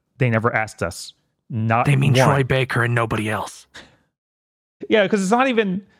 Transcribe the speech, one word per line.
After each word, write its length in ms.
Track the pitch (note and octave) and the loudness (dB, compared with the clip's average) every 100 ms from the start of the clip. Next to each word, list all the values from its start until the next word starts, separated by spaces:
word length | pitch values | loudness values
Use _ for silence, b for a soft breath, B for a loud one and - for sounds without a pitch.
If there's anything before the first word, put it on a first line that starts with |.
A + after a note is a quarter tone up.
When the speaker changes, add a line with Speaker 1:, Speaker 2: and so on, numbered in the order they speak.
| _ - | _ -2
Speaker 1:
"They 120 | B2 | 0
never 240 | A2 A#2 | 2 2
asked 280 | A#2+ A2 - | 0 -4 -6
us." 300 | F2 - - - _ _ - | -8 -8 -16 -20 _ _ -10
Not 340 | A#2 A2+ A2+ C#3+ | -4 0 2 2
Speaker 2:
They 100 | C3+ | 2
mean 180 | C#3+ | 4
Speaker 1:
one. 120 | B2+ B2+ | 4 4
Speaker 2:
Troy 160 | C#3 | 2
Baker 400 | C3 C3 C3 B2 | 0 -2 -2 -2
and 100 | A#2+ | 0
nobody 340 | A#2+ A2+ A2 G#2+ | 0 -2 -2 -4
else. 360 | G#2+ - - - B B B B _ _ _ _ _ _ _ - | -6 -8 -14 -20 B B B B _ _ _ _ _ _ _ -2
Speaker 1:
Yeah, 200 | G#3+ F#3+ | 0 2
'cause 120 | G#3+ | 0
it's 100 | F#3+ | 2
not 160 | A#3+ C4+ | 2 2
even, 360 | A3+ G3+ F#3 - | 0 0 -4 -8